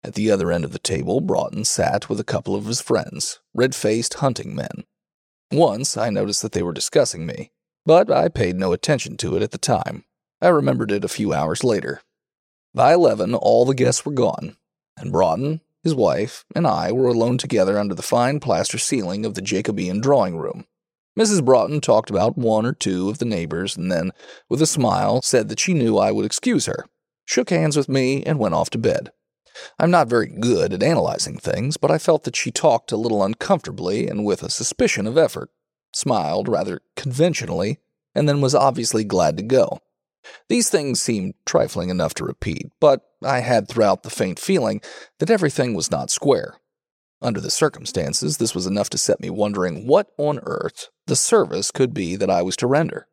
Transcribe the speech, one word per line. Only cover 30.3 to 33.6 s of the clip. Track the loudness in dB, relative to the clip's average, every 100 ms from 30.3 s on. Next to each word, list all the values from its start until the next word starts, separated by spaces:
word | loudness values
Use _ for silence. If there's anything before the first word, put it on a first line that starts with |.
| -2 2 2 2
at | 2
analyzing | 2 2 0 -2 -6 -6
things, | -4 -4 -4 -2
but | 0
I | 2
felt | 2 2
that | 0
she | -4 -4
talked | 0 2 2 -2
a | -4
little | 0 0
uncomfortably | 0 -2 0 -2